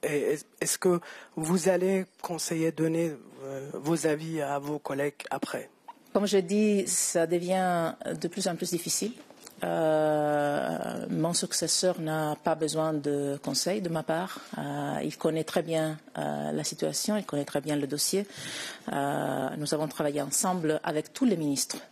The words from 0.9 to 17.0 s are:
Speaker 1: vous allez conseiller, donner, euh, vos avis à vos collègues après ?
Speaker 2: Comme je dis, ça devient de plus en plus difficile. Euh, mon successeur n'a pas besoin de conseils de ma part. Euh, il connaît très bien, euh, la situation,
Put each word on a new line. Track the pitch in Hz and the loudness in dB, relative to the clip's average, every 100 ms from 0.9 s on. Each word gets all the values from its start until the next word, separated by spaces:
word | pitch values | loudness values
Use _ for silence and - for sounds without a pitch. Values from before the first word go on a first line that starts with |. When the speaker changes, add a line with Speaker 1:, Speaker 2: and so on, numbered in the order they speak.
| 175 - - - - | 2 0 -18 -12 -6
Speaker 1:
vous | 156 185 190 | 2 4 4
allez | 175 185 190 190 _ | 4 4 2 0 _
conseiller, | - 165 - 165 160 | -8 -6 -2 0 0
donner, | 156 160 165 170 139 - - 135 | 2 0 2 0 -2 -14 -14 -10
euh, | 135 139 | -8 -8
vos | - 143 165 156 | -6 0 2 2
avis | 151 160 160 | 0 -2 -4
à | 139 143 | -2 -2
vos | 143 147 | -2 -6
collègues | - 139 143 - - | -4 -2 -2 -4 -8
après ? | 139 - 127 - _ - - - | -6 -4 -6 -8 _ -20 -20 0
Speaker 2:
Comme | 196 202 | 2 6
je | 208 | 4
dis, | 175 208 214 202 185 | 4 4 6 4 4
ça | - - 180 165 | 0 2 2 4
devient | 175 180 185 185 175 165 - - 156 | 2 2 2 4 2 0 -2 -6 -4
de | 170 | -4
plus | - 185 | -2 -2
en | 170 | -2
plus | 180 | -2
difficile. | 170 - - 202 247 - - - - | -2 0 -2 -2 -6 -18 -20 -20 -6
Euh, | 180 170 160 156 156 151 151 147 147 143 - 82 - - - | -2 2 4 4 4 4 4 2 2 0 0 -2 -2 -4 -2
mon | 170 160 | 0 2
successeur | 170 180 - 165 - 185 175 | 0 0 -2 0 2 2 0
n'a | 160 156 151 147 - | -2 0 -2 0 0
pas | 156 | 0
besoin | 160 156 160 | 0 0 0
de | 156 143 143 143 143 | 0 0 0 0 -4
conseils | - 143 - 208 | -2 0 0 0
de | 180 | 0
ma | 165 | -2
part. | 151 160 185 - - - | 0 -2 -2 -8 -10 -6
Euh, | 143 143 143 147 | -4 -4 -2 -2
il | 151 - | -4 -2
connaît | 165 160 | 0 0
très | 156 - | 0 0
bien, | 160 160 156 151 - - | 0 0 0 -4 -10 -6
euh, | 147 147 - | -4 -2 -2
la | 151 | -2
situation, | 151 156 156 147 | -4 -2 -2 -2